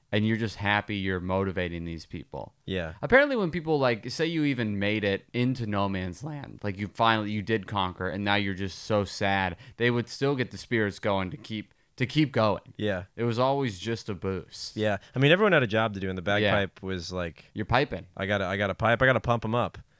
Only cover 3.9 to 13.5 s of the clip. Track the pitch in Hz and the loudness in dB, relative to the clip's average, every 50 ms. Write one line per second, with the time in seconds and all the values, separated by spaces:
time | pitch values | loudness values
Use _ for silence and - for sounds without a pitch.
3.9 | 117 104 - 131 - - - - 170 160 151 143 139 123 117 107 101 98 98 104 | 2 0 -4 -6 -4 -2 -2 0 0 2 2 2 2 2 0 0 0 0 0 0
4.9 | 107 110 101 101 98 95 - _ - 120 123 127 127 - 117 104 104 101 101 98 | 2 2 2 2 0 0 -2 _ -2 0 2 2 0 -2 -2 -2 0 0 0 0
5.9 | 98 92 92 92 85 - 135 156 151 143 135 - - - - 104 98 95 104 90 | 0 -2 -4 -4 -6 -8 -10 -10 -10 -10 -10 -12 -12 -8 -6 -6 -4 -4 -6 -6
6.9 | - - 113 113 113 110 107 104 107 107 95 101 113 110 92 - 107 101 92 92 | 0 2 4 4 4 4 2 -2 -2 -2 -2 0 0 -2 -2 -2 -2 -2 0 -2
7.9 | 92 - 92 92 76 98 101 101 101 104 101 98 95 90 98 95 - - - - | -2 -4 -4 -4 -4 -2 0 2 2 2 2 0 -2 -4 -6 -6 -8 -8 -4 0
8.9 | 113 104 101 - - - 107 98 98 98 95 90 87 - - - - - 117 120 | 0 0 0 0 -2 -2 0 2 2 2 0 -2 -4 -6 -12 -14 -4 0 0 2
9.9 | 120 120 113 - - - 135 139 143 127 123 95 - 95 - - 123 113 107 101 | 2 0 -2 -4 -4 -2 0 0 0 0 -2 -6 -8 -12 -6 -2 0 2 2 0
10.9 | 92 - - 107 98 98 95 90 - 113 - - 113 107 98 - _ _ _ _ | -2 -2 -2 0 0 0 -2 -4 -6 -10 -10 -10 -8 -8 -10 -12 _ _ _ _
11.9 | _ - 127 - - 151 156 139 - 123 110 107 95 - - - - - 107 104 | _ -4 -4 0 2 2 2 2 4 4 4 4 2 0 -4 -10 -8 -4 -2 -2
12.9 | 98 90 90 - _ 107 117 120 113 117 127 135 | -2 -2 -6 -8 _ -2 -2 0 0 2 2 2